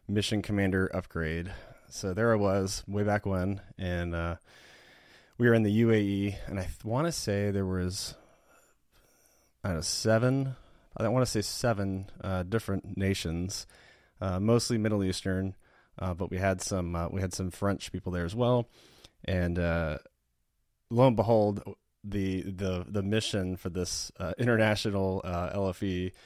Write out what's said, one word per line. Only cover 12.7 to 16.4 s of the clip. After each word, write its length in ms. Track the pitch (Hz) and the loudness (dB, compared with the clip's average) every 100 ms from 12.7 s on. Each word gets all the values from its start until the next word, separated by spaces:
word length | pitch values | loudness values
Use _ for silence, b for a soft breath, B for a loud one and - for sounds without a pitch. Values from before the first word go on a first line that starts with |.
| 98 - 95 | -4 -4 -2
nations, 720 | 98 95 82 82 95 - - b b b b - | 0 0 -2 -4 -4 -6 -12 b b b b -8
uh, 180 | 95 90 | -4 0
mostly 380 | 107 117 - 113 | 2 2 2 0
Middle 260 | 107 104 | 0 0
Eastern, 500 | 95 - 95 95 95 - b b b - | 0 -2 -2 -2 -4 -8 b b b -6
uh, 140 | 92 | -6
but 180 | 85 87 | -4 -4
we 60 | |
had 240 | 90 | 0